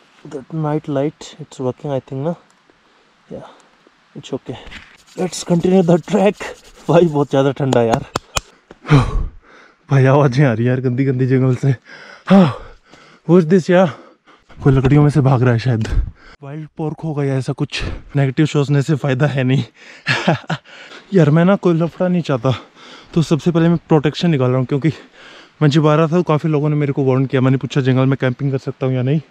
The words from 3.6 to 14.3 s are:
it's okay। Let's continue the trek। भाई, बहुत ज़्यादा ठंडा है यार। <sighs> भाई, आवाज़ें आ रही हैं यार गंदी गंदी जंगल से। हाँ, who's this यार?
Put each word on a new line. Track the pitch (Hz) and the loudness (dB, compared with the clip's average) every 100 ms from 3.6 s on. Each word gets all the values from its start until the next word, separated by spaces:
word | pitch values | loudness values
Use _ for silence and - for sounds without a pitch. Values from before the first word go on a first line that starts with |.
| _ _ _ _ _ - | _ _ _ _ _ -20
it's | - | -12
okay। | 131 - 123 - - - - _ - | -12 -12 -16 -16 -20 -20 -20 _ -8
Let's | 175 - | -8 -6
continue | - 175 185 190 | -4 -2 2 2
the | 170 165 | 4 2
trek। | - 185 196 - - - - - - | 0 0 0 -2 -10 -16 -20 -12 0
भाई, | 160 175 | 2 4
बहुत | 147 143 | 0 -2
ज़्यादा | 139 139 | 0 0
ठंडा | 131 135 123 | -2 -2 0
है | 117 | 0
यार। | 123 - - _ - - _ _ - - | -2 -4 -14 _ -10 -10 _ _ -12 2
<sighs> | 147 113 - - - _ - - _ - | 2 2 -2 -6 -12 _ -20 -20 _ -2
भाई, | 135 131 | 2 4
आवाज़ें | 139 139 120 143 | 4 2 2 2
आ | |
रही | 107 120 | 2 0
हैं | |
यार | 127 | -2
गंदी | 127 123 135 | -2 -2 -2
गंदी | 127 131 | 0 0
जंगल | 131 131 123 | 0 0 0
से। | 139 123 - - - - - | -2 -2 -6 -20 -20 -10 2
हाँ, | 196 165 113 - - _ - - _ - | 4 4 0 -14 -20 _ -20 -20 _ 2
who's | 175 156 | 2 4
this | 190 160 | 2 4
यार? | 180 185 117 - _ _ | 2 2 -2 -18 _ _